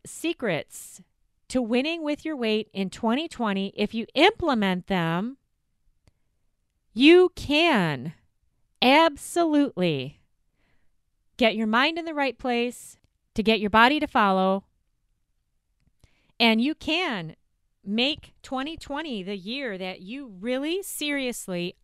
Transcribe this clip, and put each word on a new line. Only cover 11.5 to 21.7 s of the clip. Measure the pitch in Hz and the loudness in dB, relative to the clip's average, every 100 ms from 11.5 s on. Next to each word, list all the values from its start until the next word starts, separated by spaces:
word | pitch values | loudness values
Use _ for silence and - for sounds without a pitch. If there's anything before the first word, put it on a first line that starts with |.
| 208 | 2
your | 220 | 0
mind | 226 285 330 | 2 0 -2
in | |
the | 330 | -6
right | 294 277 233 | -4 -4 -4
place | 254 240 247 233 - - _ _ _ | -4 -2 -4 -8 -20 -20 _ _ _
to | - | -2
get | 208 220 | 0 2
your | 208 | 2
body | 220 240 302 | 6 6 4
to | 294 | 0
follow. | 240 202 190 190 196 - _ _ _ _ _ _ _ _ _ _ _ _ _ _ _ _ _ | 2 2 4 2 0 -4 _ _ _ _ _ _ _ _ _ _ _ _ _ _ _ _ _
And | 233 220 | 2 4
you | 254 | 0
can | 311 - 320 359 220 160 - _ _ _ _ | -2 -4 -2 -2 -4 -8 -14 _ _ _ _
make | 196 214 262 311 - _ | -6 -2 -2 -2 -10 _
twenty | - 254 269 330 | -10 -8 -8 -10
twenty | - 285 320 226 | -10 -10 -8 -8
the | 180 208 | -8 -10
year | 180 262 262 190 | -8 -8 -8 -8
that | 185 185 | -10 -10
you | 185 254 269 | -14 -14 -14
really, | 185 214 254 294 359 | -10 -6 -4 -2 -6
seriously, | 381 - 294 285 262 233 - 180 175 | -6 -8 -4 -4 -4 -8 -8 -6 -6